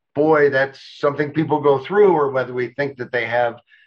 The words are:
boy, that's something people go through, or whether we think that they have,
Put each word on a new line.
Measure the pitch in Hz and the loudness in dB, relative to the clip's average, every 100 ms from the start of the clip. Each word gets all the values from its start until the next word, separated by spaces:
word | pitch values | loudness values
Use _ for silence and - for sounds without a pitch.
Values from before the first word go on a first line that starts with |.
| _ | _
boy, | - 156 151 143 | -2 2 4 2
that's | 135 135 - - - | 2 -2 -6 -20 -4
something | 147 127 147 | -4 -2 -4
people | 156 160 147 | -4 -2 0
go | 143 135 | 2 0
through, | - 202 202 | 0 2 4
or | 160 139 | 4 0
whether | 131 123 | -2 -4
we | 123 123 | -4 -6
think | - 143 139 | -6 -8 -8
that | 123 | -6
they | 123 113 | -4 -2
have, | 120 120 113 _ _ | -2 -2 -4 _ _